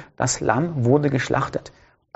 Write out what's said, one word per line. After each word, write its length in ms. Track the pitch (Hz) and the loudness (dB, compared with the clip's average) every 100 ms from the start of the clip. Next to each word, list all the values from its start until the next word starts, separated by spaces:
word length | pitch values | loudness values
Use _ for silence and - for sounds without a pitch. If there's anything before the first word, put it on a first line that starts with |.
| - - | -18 -4
Das 220 | 123 - | -2 0
Lamm 460 | - 113 170 156 | 0 0 0 0
wurde 260 | 117 143 147 | 4 4 4
geschlachtet. 600 | 135 127 127 131 - - - _ _ _ | -2 0 -2 -2 -6 -10 -16 _ _ _